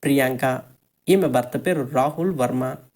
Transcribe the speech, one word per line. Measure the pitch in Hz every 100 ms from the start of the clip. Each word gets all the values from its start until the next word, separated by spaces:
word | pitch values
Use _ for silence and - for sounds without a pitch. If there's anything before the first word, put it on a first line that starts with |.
ప్రియాంక. | - 139 131 123 131 - - _ _ _ -
ఈమె | 196 160
భర్త | 127 120 131 185
పేరు | 165 123
రాహుల్ | 151 147 147 180
వర్మ. | 160 123 127 127 - -